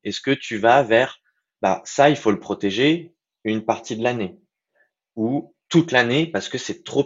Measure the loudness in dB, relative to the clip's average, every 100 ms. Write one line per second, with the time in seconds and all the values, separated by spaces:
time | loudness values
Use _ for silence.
0 | -10 -6 -4 -4 -4 0 4 4 4 2
1 | 2 -4 _ _ _ _ -2 -2 -4 2
2 | 4 4 0 0 -2 -4 -4 0 2 0
3 | -4 _ _ _ -6 -4 -4 -6 -6 -4
4 | -4 -2 -6 -10 _ _ _ _ _ _
5 | _ -6 -4 -4 -6 _ 0 2 2 2
6 | 2 0 0 -4 -6 -10 -8 -10 -6 -2